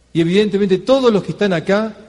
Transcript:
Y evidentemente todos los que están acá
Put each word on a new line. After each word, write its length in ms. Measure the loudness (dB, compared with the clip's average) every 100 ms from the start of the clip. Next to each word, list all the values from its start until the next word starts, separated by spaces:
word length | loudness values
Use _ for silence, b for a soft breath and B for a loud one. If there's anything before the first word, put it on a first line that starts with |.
| _
Y 80 | -2
evidentemente 560 | 0 2 0 0 0 0
todos 340 | 2 2 2
los 120 | 0
que 80 | -2
están 220 | -4 -2
acá 420 | -2 0 -2 -2 -10